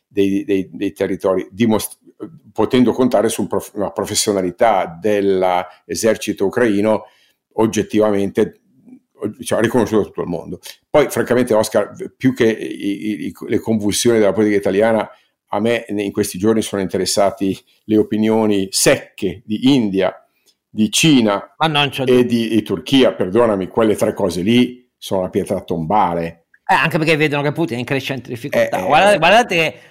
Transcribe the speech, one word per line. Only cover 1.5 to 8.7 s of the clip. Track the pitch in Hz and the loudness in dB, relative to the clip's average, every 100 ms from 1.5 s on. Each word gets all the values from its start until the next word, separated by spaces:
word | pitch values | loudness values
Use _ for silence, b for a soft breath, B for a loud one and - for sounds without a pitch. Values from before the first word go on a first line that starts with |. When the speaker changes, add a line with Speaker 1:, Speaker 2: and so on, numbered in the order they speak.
Speaker 1:
dimost-, | 95 117 104 - - _ _ 107 80 - | -2 2 2 -2 -12 _ _ -18 -18 -14
potendo | - 104 127 120 | -2 0 4 2
contare | - 127 104 110 | 2 2 2 0
su | - | -2
un | 95 | -4
prof-, | 98 - 104 | -6 -6 -8
una | 95 | -6
professionalità | - 98 104 - 98 90 - 117 98 87 82 | -6 -4 -2 0 0 -2 2 2 2 0 -4
dell'esercito | 107 104 98 92 92 90 92 - - 85 113 104 - 95 98 | -2 0 2 2 2 0 -2 -12 -10 -2 0 0 -2 -2 -2
ucraino | 120 120 101 107 107 b b b b _ | 0 0 2 0 0 b b b b _
oggettivamente, | - 110 104 98 104 107 101 98 113 107 - _ | -2 0 0 -2 2 2 2 -2 0 -2 -4 _